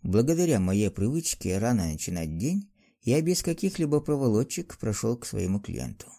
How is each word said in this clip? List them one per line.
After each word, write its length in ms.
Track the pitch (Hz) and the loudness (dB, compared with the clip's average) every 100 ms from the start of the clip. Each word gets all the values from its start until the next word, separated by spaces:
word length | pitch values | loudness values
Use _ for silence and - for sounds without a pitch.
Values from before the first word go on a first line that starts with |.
Благодаря 600 | - 98 127 165 180 117 | 2 2 4 2 4 4
моей 280 | 92 98 104 | 4 2 2
привычке 680 | - 101 156 160 - - 92 | 0 0 0 -4 -4 -2 0
рано 340 | 113 120 82 | 2 2 0
начинать 460 | 78 - 87 80 80 | -4 -6 -4 -4 -2
день, 340 | 127 196 202 _ _ _ | -2 -2 -4 _ _ _
я 200 | - 143 | 0 2
без 220 | 160 180 | 2 0
каких-либо 560 | - 165 190 185 156 147 | -2 -2 -2 0 0 0
проволочек 760 | 147 147 131 107 139 - 175 - | 0 2 4 2 2 -4 -8 -6
прошел 400 | 110 104 113 120 | -4 -2 -2 -2
к 80 | - | -4
своему 340 | 104 92 101 | -4 0 0
клиенту. 480 | 101 - 62 - - | -2 -8 -8 -10 -18